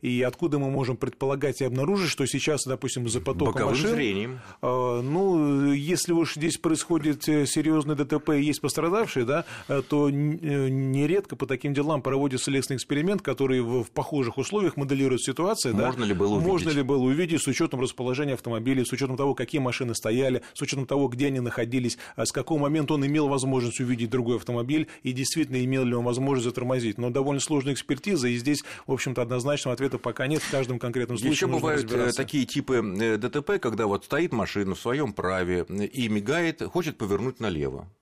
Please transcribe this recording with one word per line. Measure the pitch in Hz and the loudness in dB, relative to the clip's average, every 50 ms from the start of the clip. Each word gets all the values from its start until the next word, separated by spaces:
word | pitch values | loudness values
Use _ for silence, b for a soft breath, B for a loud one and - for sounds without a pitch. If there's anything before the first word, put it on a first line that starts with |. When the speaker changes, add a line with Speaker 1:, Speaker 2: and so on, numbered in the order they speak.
| - | -2
Speaker 1:
и | 127 123 123 123 | 0 0 2 2
откуда | 123 120 - 175 165 143 147 | 0 0 0 -2 0 0 0
мы | 139 135 | 0 0
можем | 135 139 135 123 131 | 0 0 0 -2 -2
предполагать | 110 - 131 - _ - 135 139 139 135 143 127 - | -2 -2 -4 -4 _ -2 -2 -2 0 0 -2 -2 0
и | 139 | -2
обнаружить, | 131 120 127 135 156 202 202 190 151 | -2 0 0 0 0 2 0 0 -2
что | - - 139 | 0 -2 -2
сейчас, | 127 - 139 - 151 151 135 - | -2 0 -2 0 0 0 0 0
допустим, | 131 135 127 - 131 - 135 120 117 | -4 -4 -4 -4 -6 -4 -2 -4 -2
за | 110 123 | -2 -2
потоком | 87 131 131 - 147 131 110 | -2 -2 -2 0 0 0 0
Speaker 2:
Боковым | 131 110 104 113 | 0 0 2 2
Speaker 1:
машин, | 131 160 208 | 2 2 0
Speaker 2:
зрением. | 233 233 147 110 98 95 107 120 131 127 117 B B B - | 0 0 0 0 0 -2 -2 -4 -8 -12 -14 B B B -4
Speaker 1:
э, | 127 127 127 127 123 120 120 120 | -2 0 0 0 0 0 -2 -2
ну, | 131 147 175 196 196 180 165 151 143 143 139 139 143 143 | 0 0 2 2 4 4 4 4 4 2 4 4 4 2
если | 143 139 156 180 165 - - 170 | 2 0 0 -2 -2 0 2 2
уж | 165 165 - - | 2 2 0 -2
здесь | 151 147 165 147 - | -2 -2 -2 -2 0
происходит, | - 165 156 147 - - 175 160 147 156 147 147 - - | 0 0 0 0 0 0 0 0 2 0 0 0 0 2
э, | 151 151 143 | 2 2 2
серьёзное | 127 - 160 151 156 160 156 147 147 151 | 2 0 0 2 4 4 2 2 0 0
Д | 139 147 | 0 0
Т | - - 147 | 0 0 0
П | - - 156 143 | 2 2 2 2
и | 143 | 4
есть | 151 143 - | 2 0 0
пострадавшие, | - 139 - - 151 170 185 214 233 185 - 131 120 | -2 -2 -2 0 0 2 2 2 0 0 0 -2 0
да, | 113 143 160 160 B B B B B | 2 0 -2 -2 B B B B B
э, | 139 139 131 - | -2 -2 0 2
то | - 147 147 143 | 2 4 4 4
н-, | 139 143 147 151 151 165 | 2 2 0 0 0 -2
э, | 165 151 143 143 135 131 | -2 -2 0 0 2 2
нередко | 131 135 135 135 131 139 143 151 175 202 196 - - | 0 0 0 0 2 2 2 4 2 2 0 -2 -4
по | 123 - | -6 -2
таким | 110 131 127 - 147 143 | -2 -2 -2 -2 -2 0
делам | 135 143 151 160 147 - | 0 2 2 0 0 0
проводится | 135 135 135 139 143 127 127 - - | 0 0 2 2 2 0 0 -2 0
следственный | 139 135 127 - 139 | 0 0 0 0 -2
эксперимент, | 123 - _ 143 143 151 180 208 190 - | -4 -2 _ -2 0 2 2 0 0 0
который | - 135 - 135 131 131 127 | -2 -2 0 2 2 4 2
в, | 120 117 123 127 113 | 2 2 0 0 -2
в | - | -2
похожих | _ - 139 - - 147 131 117 110 - | _ -6 -4 -2 0 0 0 0 -2 -4
условиях | 131 - - 208 202 170 - | -6 -2 0 0 0 0 0
моделирует | - 139 131 139 135 135 135 127 117 - | -2 -2 -2 0 2 2 2 2 2 0
ситуацию, | - 131 - 160 190 220 220 - 131 113 | -2 -2 0 0 0 0 0 0 0 2
да. | 104 135 | 2 2
Speaker 2:
Можно | 156 - 123 120 | 0 0 -2 0
ли | 104 101 | 0 2
было | 90 98 101 104 | 2 2 2 2
увидеть? | 101 165 180 | 2 2 2
Speaker 1:
Можно | 190 175 175 165 | 2 2 2 2
ли | 151 143 139 | 2 0 2
было | 127 143 139 127 | 2 2 2 4
увидеть | 127 135 151 185 165 165 151 - | 2 2 2 2 0 0 0 0
с | |
учётом | - 127 - 170 156 - 127 | 0 0 0 0 0 0 -2
расположения | 131 123 - - 127 123 127 139 151 143 131 | -2 -2 -2 -4 -2 -2 -2 0 0 -2 -2
автомобилей, | 113 - 123 117 113 113 127 135 131 123 | -4 -4 -4 -4 -2 0 0 2 2 2
с | - - | 0 0
учётом | 117 135 131 131 | -2 -2 -2 0
того, | 120 139 139 135 | 0 0 0 2
какие | - 127 - - 151 | 0 -2 -2 -2 0
машины | 135 123 117 - 135 120 113 | 0 0 0 -2 -2 -2 -4
стояли, | - - 117 110 123 135 131 131 120 B B B | -2 0 0 2 4 4 4 2 0 B B B
с | - 147 | -8 -6
учётом | 131 - 139 131 | -4 -2 -4 -2
того, | - 139 143 139 127 | 0 2 2 2 2
где | 120 123 143 | 2 0 0
они | 143 135 131 | 0 0 0
находились, | 123 120 107 - 120 117 120 131 123 120 113 B B B B | -2 -2 -2 -4 -4 0 0 0 0 0 -4 B B B B
а | - 120 | -4 -4
с | - - | -2 -2
какого | 143 127 - 165 151 | -4 -2 0 0 2
момента | 143 143 151 160 151 127 156 | 2 2 2 2 2 2 2
он | 147 135 | 2 2
имел | 139 143 156 151 139 | 2 2 2 2 4
возможность | 139 135 127 131 131 131 120 120 113 - | 2 2 2 2 2 2 0 0 -2 -2
увидеть | 135 123 127 113 117 113 | 0 0 0 0 0 0
другой | 117 127 120 117 123 | 0 0 2 2 0
автомобиль | 110 - - 123 120 120 123 147 156 156 B B B B | 0 0 -2 -2 -2 -2 0 0 0 0 B B B B
и | 131 127 | -6 -4
действительно | 127 135 - - 165 156 127 127 127 123 | -2 -2 -2 0 0 -2 0 0 0 0
имел | 127 135 135 131 | 2 2 2 2
ли | 123 120 | 2 2
он | 120 120 | 2 0
возможность | 123 120 123 135 139 139 131 117 | 0 0 0 2 2 2 2 0
затормозить. | 120 117 - 123 123 131 127 120 113 101 - | 0 -2 -2 -2 0 0 0 0 -2 -2 -2
Но | 120 123 | -2 -2
довольно | 120 139 135 143 143 139 | 0 0 0 2 0 0
сложная | 127 - 156 143 127 143 139 | 0 0 0 0 2 0 -2
экспертиза, | - - - 147 131 - 202 202 160 123 123 | -4 -2 -4 -4 -2 0 0 0 2 2 2
и | 120 | 0
здесь, | 120 120 139 147 143 - B B B B | 0 2 0 0 0 -2 B B B B
в | - 135 | -4 -2
общем-то, | 127 - 139 123 120 123 | -2 -2 -4 -2 -2 -2
однозначного | 110 127 127 120 139 147 143 - 135 123 | -2 -2 -2 0 0 -2 0 0 -2 -2
ответа | 117 131 135 127 120 | 0 0 -2 -2 -2
пока | - 123 113 - 135 | -4 -6 -4 -2 -2
нет | 131 156 151 - | 0 0 -2 -2
в | - | -2
каждом | - 139 131 117 127 117 | 0 0 0 0 -2 -4
конкретном | - 123 117 127 123 117 123 110 | -4 -4 -2 -2 -2 -2 -2 -2
случае. | 110 143 156 | 0 0 0
Speaker 2:
Ещё | - 196 | 2 2
Speaker 1:
нужно | - - - | 0 0 0
Speaker 2:
бывают, | - - 151 147 135 | 0 0 0 0 0
э, | |
Speaker 1:
разбираться. | 110 117 127 123 123 117 | 0 0 0 2 0 0
Speaker 2:
такие | - - 107 - 147 123 | 0 -4 -2 0 0 0
типы, | - - 143 135 - 131 120 107 107 90 98 | 0 0 -4 0 2 2 2 2 2 0 0
э, | 113 113 110 | 2 2 2
Д | 104 104 123 | 2 0 -2
Т | - - 107 | -2 -2 0
П, | - 202 190 | 0 0 0
когда | - 127 110 104 113 | 0 -2 0 2 2
вот | 104 101 98 - | 2 2 0 -2
стоит | - - 143 170 175 - | -2 0 0 0 0 0
машина | 117 95 87 - 101 101 95 92 | 0 -2 0 0 -2 0 0 -2
в | - | -4
своём | - 117 123 143 151 123 104 | -2 -2 0 0 -2 -2 -2
праве, | - 85 90 92 92 90 87 90 90 85 - | -2 -2 0 0 0 0 2 0 0 0 -2
э, | 87 98 104 | -4 -4 -4
и | 101 - 135 123 113 | -4 -2 -2 -2 0
мигает, | 107 104 101 110 143 170 175 165 156 - 110 | 0 0 0 0 0 0 0 0 -2 -4 -6
хочет | 95 - 175 180 156 127 - | -4 -2 -2 -2 -2 -4 -4
повернуть | 113 98 98 98 104 131 127 - | -2 0 0 0 0 -2 -4 -4
налево. | 113 107 87 78 71 67 65 67 80 87 - _ | -4 -2 -2 0 -2 -2 -4 -6 -12 -16 -20 _